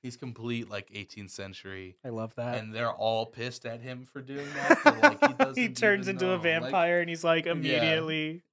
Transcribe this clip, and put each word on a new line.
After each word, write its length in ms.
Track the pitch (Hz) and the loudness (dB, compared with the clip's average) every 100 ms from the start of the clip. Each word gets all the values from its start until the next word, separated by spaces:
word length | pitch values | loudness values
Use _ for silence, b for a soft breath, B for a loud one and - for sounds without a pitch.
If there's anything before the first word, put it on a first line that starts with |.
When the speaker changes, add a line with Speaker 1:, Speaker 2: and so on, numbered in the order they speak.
Speaker 1:
He's 160 | 123 120 | -14 -12
complete, 540 | 131 113 117 117 117 | -12 -8 -4 -4 -4
like, 180 | 104 - | -8 -10
eighteenth 380 | 104 101 - 98 | -12 -12 -14 -14
century. 640 | - 98 92 95 95 92 - | -12 -12 -12 -12 -12 -14 -14
Speaker 2:
I 60 | 127 | -10
love 220 | 113 113 - | -6 -6 -6
that. 200 | 120 120 | -6 -6
Speaker 1:
And 140 | 110 | -6
they're 200 | 110 117 | -4 -4
all 340 | - 110 113 113 | -2 0 0 -2
pissed 400 | - 123 120 117 | -6 -8 -8 -10
at 140 | 117 | -10
him 240 | 127 127 | -10 -12
for 180 | 127 143 | -14 -14
doing 240 | 131 139 143 | -12 -10 -8
that. 240 | 143 - - | 0 4 6
But, 180 | 294 220 | 6 6
like, 240 | 294 294 285 | 6 6 4
he 80 | |
Speaker 2:
<laughs> 40 | 269 | 4
Speaker 1:
doesn't 160 | 269 254 | 0 2
Speaker 2:
He 80 | 233 | -2
turns 360 | - 226 196 190 | 2 4 4 0
Speaker 1:
even 60 | |
Speaker 2:
into 120 | 190 185 | -2 0
a 20 | |
Speaker 1:
know. 60 | |
Like, 80 | 185 | 0
Speaker 2:
vampire, 560 | 170 165 131 190 170 175 | 2 0 2 2 4 2
and 80 | 170 | 0
he's, 140 | 165 | 0
like, 220 | 165 165 160 | 2 2 2
Speaker 1:
yeah. 40 | |
Speaker 2:
immediately 920 | 170 156 123 160 160 160 156 156 170 - | 0 0 2 4 2 0 -2 -2 -6 -12